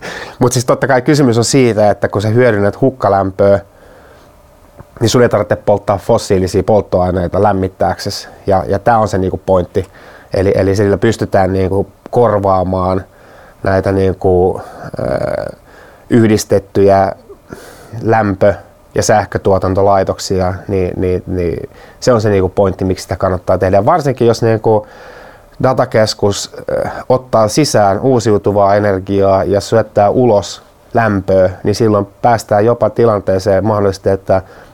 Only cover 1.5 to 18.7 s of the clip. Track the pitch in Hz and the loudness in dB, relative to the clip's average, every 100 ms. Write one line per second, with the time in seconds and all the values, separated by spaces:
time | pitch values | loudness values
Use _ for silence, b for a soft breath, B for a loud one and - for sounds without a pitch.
1.5 | 143 120 104 104 98 107 - 107 117 123 | 2 2 2 2 0 -2 -2 0 2 2
2.5 | 104 101 - 131 - 101 98 95 95 98 | 2 0 0 -2 0 0 0 0 0 2
3.5 | 98 - B B B B B B B _ | 2 -2 B B B B B B B _
4.5 | _ _ - - - 110 127 120 104 104 | _ _ -20 -18 -4 0 2 2 0 -2
5.5 | 104 - 101 - 98 - 110 - 95 92 | -2 -2 -2 -2 -2 0 -2 0 0 0
6.5 | 98 87 107 - 95 90 90 85 90 104 | 0 0 0 0 -2 0 -2 -2 0 0
7.5 | 95 95 - 95 90 101 - - - - | 0 -4 -4 -4 -4 -8 -10 -14 -10 -2
8.5 | 95 62 98 - 117 107 98 92 90 - | -2 -2 -2 0 0 0 -2 -4 -4 -2
9.5 | 92 85 101 90 B B B B 95 95 | 0 0 -6 -8 B B B B -2 0
10.5 | 104 95 98 101 95 113 107 104 101 92 | 0 0 0 0 2 0 -2 -2 0 0
11.5 | 95 92 98 95 - - 123 113 104 98 | 0 -2 -2 -6 -12 -4 0 2 0 0
12.5 | 95 92 92 92 95 - B B B B | 0 0 -2 -2 -4 -6 B B B B
13.5 | - - 95 98 95 95 90 95 90 90 | -8 -2 0 0 0 0 0 0 2 2
14.5 | - B B B - 62 64 - - - | -2 B B B -8 -6 -4 -4 -6 -8
15.5 | - B B B B - 123 110 104 - | -14 B B B B -2 2 4 2 0
16.5 | 101 - 104 98 98 95 - - - - | -2 -2 0 4 4 2 -4 -16 -20 -20
17.5 | B B B B 113 107 113 104 95 104 | B B B B -8 -2 0 0 0 0
18.5 | 98 - | 0 -8